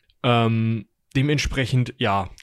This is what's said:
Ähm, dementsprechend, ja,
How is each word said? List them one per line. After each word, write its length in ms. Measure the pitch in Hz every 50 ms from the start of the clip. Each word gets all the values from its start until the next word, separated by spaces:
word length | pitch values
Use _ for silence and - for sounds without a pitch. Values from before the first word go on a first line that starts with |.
| _ _ _ _
Ähm, 640 | - 123 120 117 117 113 113 113 113 113 113 113 101 _ _ _ _ _ -
dementsprechend, 800 | 139 131 147 151 139 - - - 135 131 - - 127 120 - -
ja, 320 | - 123 104 98 98 92 - - -